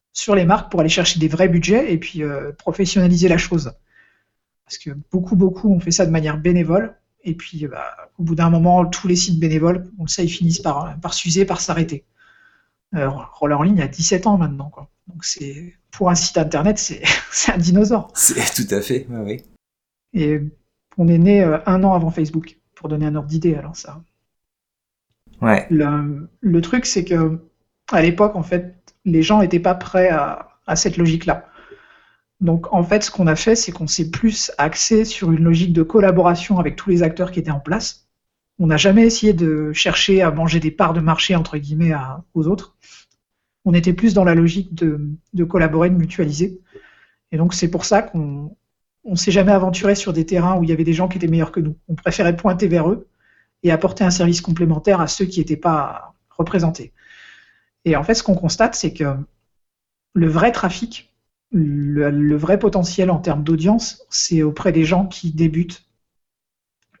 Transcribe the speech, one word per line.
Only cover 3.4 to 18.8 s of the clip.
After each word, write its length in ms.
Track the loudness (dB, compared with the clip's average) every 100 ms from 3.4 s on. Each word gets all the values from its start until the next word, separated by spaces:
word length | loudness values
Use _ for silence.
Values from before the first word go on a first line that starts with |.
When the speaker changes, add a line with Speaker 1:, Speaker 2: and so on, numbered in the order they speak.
| 0 -4 -4 -12 _ _ _ _ _ _ _ _
Speaker 1:
Parce 140 | _ -14
que 120 | -12 -14 -4
beaucoup, 240 | -4 0
beaucoup 380 | 2 2 2 2
ont 80 | 2
fait 100 | 2
ça 160 | 0 2
de 60 |
manière 260 | 2 -2 -2
bénévole. 580 | 2 2 2 0 0 -10 _ _
Et 120 | -10
puis, 320 | -10 -10 -12 -10
euh, 20 |
bah, 280 | -10 -14 -14 -20 -8
au 40 |
bout 120 | -4
d'un 140 | 2 4
moment, 360 | 6 6 4 2
tous 220 | -2 0
les 80 | 0
sites 220 | 0 0
bénévoles, 520 | 2 2 2 0 -4 -10
on 60 |
le 40 | -8
sait, 160 | -4
ils 60 | -4
finissent 300 | 0 -2 0
par, 380 | -2 -4 -8 -10
par 120 | -8
s'user, 320 | -6 -2 0
par 160 | 0 -2
s'arrêter. 460 | -4 -2 -2 -6 -14 _ _ _ _ _ _ _ _
Euh, 160 | -4 -4
Roller 480 | -6 -14 -6 -2 0
en 40 |
ligne 200 | 2 2
a 60 | 0
dix-sept 380 | -4 -2 0 2
ans 120 | 2
maintenant, 320 | 0 -4 -12
quoi. 180 | -16 -20 _ -20
Donc 160 | -12
c'est, 500 | -10 -10 -12 -14 -18 -20 _
pour 180 | -2 2
un 60 |
site 240 | 2 0 0
internet, 400 | 0 0 0 0
c'est, 240 | -4 -4 -2 -2
<laughs> 140 | -4
c'est 200 | -2 0
un 60 | 0
dinosaure. 500 | 2 4 4 0 -2
Speaker 2:
C'est, 400 | 0 0 0 -4
tout 200 | -4 -2
à 60 | -4